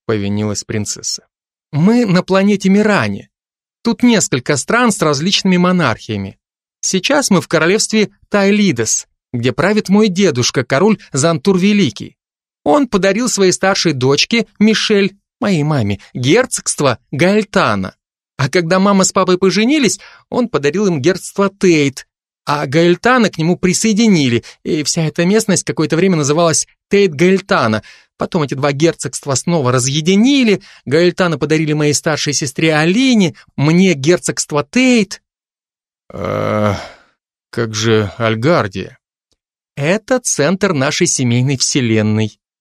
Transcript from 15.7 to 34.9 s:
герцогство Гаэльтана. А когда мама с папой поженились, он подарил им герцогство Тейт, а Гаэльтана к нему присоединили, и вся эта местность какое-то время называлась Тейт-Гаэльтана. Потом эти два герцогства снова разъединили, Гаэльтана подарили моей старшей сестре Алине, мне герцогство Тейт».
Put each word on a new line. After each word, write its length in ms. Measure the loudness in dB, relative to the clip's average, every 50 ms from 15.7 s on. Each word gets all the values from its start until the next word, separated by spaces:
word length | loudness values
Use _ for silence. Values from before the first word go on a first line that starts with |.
| 0 0 0 -2 -4 -6 -8 -12 -8
герцогство 840 | -4 0 2 2 2 2 -2 -6 -8 -8 -6 -4 -2 0 -2 -2 -4 _ _
Гаэльтана. 840 | -2 0 0 2 2 0 0 -2 0 0 0 0 0 -2 -6 -8 -12 _ _ _ _ _ _ _ _ -6
А 80 | -4 -2
когда 300 | 0 -2 0 0 0 2
мама 240 | 2 2 2 2 2
с 80 | 0
папой 260 | 0 0 0 0 0
поженились, 640 | 2 2 0 2 2 2 2 2 2 0 0 -2 -4 -12 -18 -20 -20 _ -6
он 200 | -4 -4 -2 -2
подарил 380 | -2 -2 -2 -2 -2 0 0
им 120 | 0 0 0
герцогство 520 | 0 -2 -2 -2 -6 -8 -4 -2 -2 -2
Тейт, 560 | -2 0 2 2 4 2 2 0 -4 -8 -14 _ _ _ _ _ _ _ -8
а 220 | -6 -4 -4 -4
Гаэльтана 640 | -2 0 2 2 2 2 2 2 2 2 2 2 0
к 80 | 0
нему 180 | -2 -2 -2 0
присоединили, 880 | 0 0 -2 0 0 0 0 2 2 4 4 4 4 2 2 0 -2 -2 -6 -18 _ -6
и 180 | -4 -4 -4
вся 220 | -4 -4 -4 -2 -4
эта 220 | -2 -2 -2 0
местность 380 | 0 0 0 0 0 -2 -2 -2
какое-то 320 | -4 -4 -2 -2 -2 0
время 200 | 0 2 2 2
называлась 480 | 0 0 0 0 2 2 2 2 0 -2 -4 _ _ _ 0
Тейт-Гаэльтана. 920 | 2 2 2 2 2 2 2 2 2 0 0 0 0 0 0 0 -2 -2 -6 -10 -20 -20 _ _ _
Потом 240 | -10 -6 -4 -2 -2
эти 140 | -2 -4 -4
два 160 | -2 -2 -2
герцогства 640 | 0 0 0 0 0 -2 -8 -10 -12 -10 -6 -6 -4
снова 360 | -4 -2 -2 -2 0 0 0
разъединили, 920 | 0 0 -2 -2 -4 -2 0 2 2 4 4 2 2 2 2 2 0 -2 -4 -10 -20 -14 -6
Гаэльтана 520 | -2 0 2 2 2 0 0 -2 -2 -2
подарили 360 | -2 -2 0 0 0 0 0 0
моей 200 | 0 0 0 0
старшей 400 | -2 -2 -4 -4 -4 -4 -4 -4
сестре 420 | -4 -4 -6 -4 -2 0 0 2
Алине, 600 | 2 2 2 2 2 2 2 2 2 2 0 -2 -8 -18 _ _
мне 380 | -2 0 2 4 4 4 4 2
герцогство 720 | 2 2 0 0 0 0 -4 -6 -6 -6 -4 -4 -4 -4
Тейт». 580 | -2 0 2 2 4